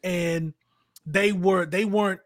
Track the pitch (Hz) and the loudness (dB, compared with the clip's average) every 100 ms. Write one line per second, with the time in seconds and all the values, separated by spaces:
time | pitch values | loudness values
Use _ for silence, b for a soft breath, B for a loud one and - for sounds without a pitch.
0 | 185 180 170 165 160 - _ _ _ - | -4 -2 0 -2 -4 -10 _ _ _ -18
1 | 160 170 202 196 180 190 170 180 214 202 | -4 0 2 2 2 2 0 -2 0 0
2 | 202 185 | 0 -2